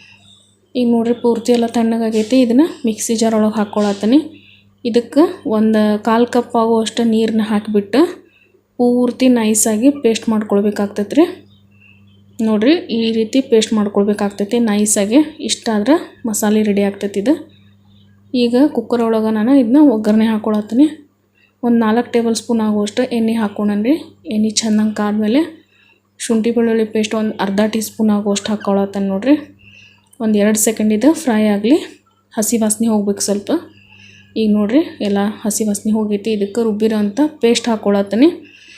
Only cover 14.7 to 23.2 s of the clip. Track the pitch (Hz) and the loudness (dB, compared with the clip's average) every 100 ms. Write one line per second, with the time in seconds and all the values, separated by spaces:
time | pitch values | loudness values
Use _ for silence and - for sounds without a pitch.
14.7 | 208 208 214 196 254 302 - 220 - - | 0 0 0 2 2 0 -4 -8 -6 -4
15.7 | 214 214 330 - - 233 208 214 214 214 | -2 2 0 -2 -10 -8 -2 0 2 2
16.7 | 202 202 196 202 202 214 339 - _ - | 0 -2 -4 -6 -2 -2 -2 -4 _ -20
17.7 | - _ - - _ _ 254 240 240 294 | -20 _ -20 -20 _ _ 0 2 4 2
18.7 | 240 220 240 226 220 220 214 220 277 220 | 0 -2 -2 0 0 0 0 2 4 4
19.7 | 277 294 220 214 220 220 214 220 214 208 | 4 6 4 2 2 2 0 -2 -2 0
20.7 | 226 302 302 - _ _ _ _ _ 240 | 2 2 0 -20 _ _ _ _ _ 0
21.7 | 233 220 226 240 240 233 226 - 233 214 | 2 2 0 0 0 0 -2 -2 -2 0
22.7 | 208 208 247 254 233 | 0 -2 -2 -2 -2